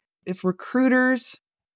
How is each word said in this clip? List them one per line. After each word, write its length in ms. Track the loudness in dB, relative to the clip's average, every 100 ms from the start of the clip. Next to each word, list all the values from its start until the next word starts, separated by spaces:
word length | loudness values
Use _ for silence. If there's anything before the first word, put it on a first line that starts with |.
| _ _ -12
If 180 | -6
recruiters 960 | -4 -6 -4 0 2 4 2 0 -4 -10 _ _ _